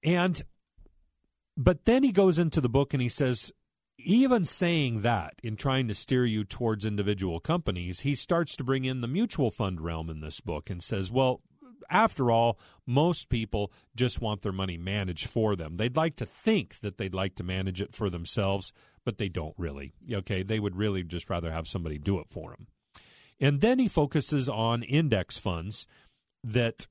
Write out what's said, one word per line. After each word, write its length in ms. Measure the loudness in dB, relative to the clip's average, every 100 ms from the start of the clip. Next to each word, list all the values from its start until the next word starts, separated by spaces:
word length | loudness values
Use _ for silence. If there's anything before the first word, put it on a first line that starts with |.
And, 360 | 2 4 2 0 -6 _ _ _ -20 _ _ _ _ _ _ 2
but 280 | 2 4
then 200 | 4 4
he 80 | 6
goes 260 | 6 6 6
into 220 | 2 2
the 80 | 2
book 260 | 2 2
and 80 | 0
he 60 | -2
says, 440 | 0 0 0 -6 -10 _ _ _ _
even 460 | 2 4 6 4
saying 580 | 2 0 0 2 2 0
that 320 | 0 0 -2 -8
in 140 | -8 -4
trying 320 | 0 0 0
to 60 |
steer 300 | -4 0 2
you 200 | 2 0
towards 420 | -4 -4 -2 0 -2
individual 540 | -2 0 0 0 -2
companies, 600 | -2 -2 0 -4 -4 -4
he 140 | -2
starts 420 | -2 0 0 0 -4
to 80 |
bring 200 | -2 -2
in 160 | -2 -4
the 80 | -4
mutual 420 | -2 -2 0 0
fund 300 | 0 -2 -2
realm 280 | -4 -4 -6
in 120 | -8
this 200 | -8 -10
book 300 | -6 -6 -6
and 100 | -6
says, 300 | -2 -2 -2
well, 320 | 0 0 0 _ _ -20 -20 -4
after 400 | 2 2 2 4
all, 280 | 4 4 0 -8 -18 0
most 420 | 4 4 2 -2
people 440 | -2 -2 -2 -4 _ _ -2
just 240 | 0 0
want 220 | -4 -2
their 100 | -4
money 260 | -4 -4 -4
managed 480 | -4 -2 -2 -4 -4
for 300 | 0 0 0
them. 180 | -4
They'd 220 | -2 -2 0
like 180 | 0 -2
to 80 |
think 560 | -10 -4 0 0 0 -8
that 180 | -10 -6
they'd 160 | -6
like 200 | -2 -4
to 100 | -4
manage 380 | -6 -4 -2 -4
it 120 | -6
for 140 | -4 -4
themselves, 640 | -2 -4 -2 0 -2 -4 -10 _ _
but 140 | -8 -4
they 100 | -4
don't 260 | -4 -8 -6
really. 340 | -6 -6 -14 -16 -8
Okay, 340 | -6 -4 -4
they 160 | -2 -2
would 160 | -2 0
really 260 | 0 0
just 260 | -4 -8 -4
rather 220 | -4 -2
have 160 | -4 -4
somebody 320 | -6 -4 -4
do 220 | -2 -2
it 80 | -2
for 200 | -12 -12
them. 180 | -16 -20 _ _ -20 -20 -20 -20 _
And 200 | 2 4
then 160 | 4 4
he 100 | 4
focuses 640 | 4 2 2 0 0 0
on 320 | 0 2 0
index 560 | 2 2 4 2 0 -4
funds 480 | -2 -4 -4 -8 -10 _ _ _ _ _
that 420 | -2 0 0 -2 -14